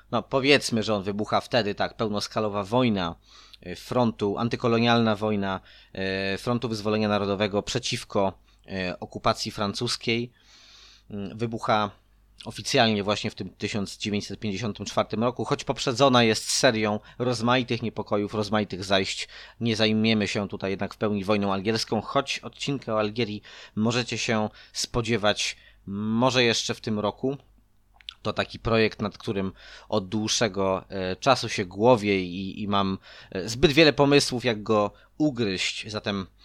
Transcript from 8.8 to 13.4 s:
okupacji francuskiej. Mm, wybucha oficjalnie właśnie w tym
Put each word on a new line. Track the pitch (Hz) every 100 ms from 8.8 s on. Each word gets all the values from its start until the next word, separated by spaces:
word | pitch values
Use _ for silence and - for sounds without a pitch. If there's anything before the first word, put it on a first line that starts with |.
| 90 -
okupacji | - 107 120 110 110
francuskiej. | 104 101 101 120 - - 117 120 _ _ - - - - - _
Mm, | 104 98 107
wybucha | 117 113 - 107 104 - _ _ _ _
oficjalnie | - - 104 139 113 107
właśnie | 98 104 107
w |
tym | -